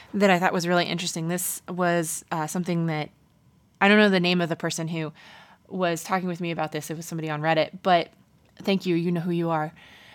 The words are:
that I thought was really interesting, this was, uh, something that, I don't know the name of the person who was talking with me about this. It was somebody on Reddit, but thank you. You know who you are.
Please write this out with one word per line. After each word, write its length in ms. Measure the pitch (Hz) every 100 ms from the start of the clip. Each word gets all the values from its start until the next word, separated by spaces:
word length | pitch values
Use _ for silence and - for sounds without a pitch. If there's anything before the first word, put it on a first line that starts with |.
| -
that 160 | 202 196
I 80 | 175
thought 140 | 185
was 140 | 185 170
really 160 | 175
interesting, 440 | - 170 180 170 160
this 340 | 175 - - -
was, 560 | 180 175 170 160 - -
uh, 160 | 165 156
something 400 | 180 175 170 165
that, 240 | 151 147 _ _ _ _ _ _ -
I 80 | 196
don't 100 | 214
know 100 | 208
the 120 | 190
name 200 | 175 180
of 80 | 170
the 80 | 165
person 320 | 165 - 165
who 240 | 165 151 - - - - _ -
was 340 | 190 175 165
talking 260 | - 190 180
with 120 | 170
me 100 | 170
about 220 | 165 156
this. 180 | 151 -
It 60 | 160
was 100 | 165
somebody 240 | 165 156
on 100 | 151
Reddit, 380 | 156 160 151 -
but 260 | 190 175 - _ _ _ _ -
thank 240 | - 190 185
you. 100 | 170
You 160 | 175
know 80 | 175
who 100 | 180
you 200 | 170 170
are. 220 | 160 156 - - - -